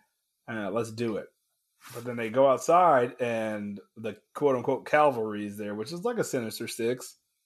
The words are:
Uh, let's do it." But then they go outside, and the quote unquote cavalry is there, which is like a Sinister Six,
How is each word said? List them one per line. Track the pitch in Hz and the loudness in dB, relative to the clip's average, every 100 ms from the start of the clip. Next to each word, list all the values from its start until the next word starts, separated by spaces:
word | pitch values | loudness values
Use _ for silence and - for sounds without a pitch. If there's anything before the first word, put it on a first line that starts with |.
| _ _ _ _ - | _ _ _ _ -12
Uh, | 113 101 | -8 -4
let's | 110 110 | -4 -4
do | 110 117 95 | -4 -4 -4
it." | - _ _ _ _ _ - | -8 _ _ _ _ _ -18
But | 123 | -12
then | 120 120 | -10 -6
they | 113 | -2
go | 120 139 | 4 4
outside, | - - 170 175 135 123 - | 4 4 6 8 6 4 0
and | 123 113 110 107 104 101 - - | -2 0 -2 -4 -8 -10 -16 -12
the | 110 101 _ | -10 -10 _
quote | - 147 127 | 0 2 2
unquote | 127 123 92 | 0 -2 2
cavalry | 151 151 123 110 104 104 | 4 4 4 -4 -4 -8
is | 101 | -8
there, | 104 104 | -8 -6
which | 113 | -8
is | 175 | -6
like | 220 226 | -6 -4
a | |
Sinister | 156 135 113 - 113 | -4 -4 -6 -8 -10
Six, | - 113 127 - - _ _ | -4 -4 -4 -8 -20 _ _